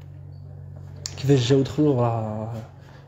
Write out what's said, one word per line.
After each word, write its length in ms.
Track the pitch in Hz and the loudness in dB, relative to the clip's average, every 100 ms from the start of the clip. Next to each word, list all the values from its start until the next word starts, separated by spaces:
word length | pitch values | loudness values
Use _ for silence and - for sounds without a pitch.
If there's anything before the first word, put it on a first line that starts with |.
| - - - - - - - - - - - - | -18 -18 -16 -16 -16 -16 -16 -16 -16 -12 -12 -2
كيفاش 320 | 135 139 117 | 4 4 6
جاو 120 | 139 | 4
دخلوا، 400 | 131 - 151 127 | 4 2 4 4
راه 520 | 120 113 110 107 110 113 - - - - | 2 0 -2 -4 -6 -8 -12 -16 -20 -20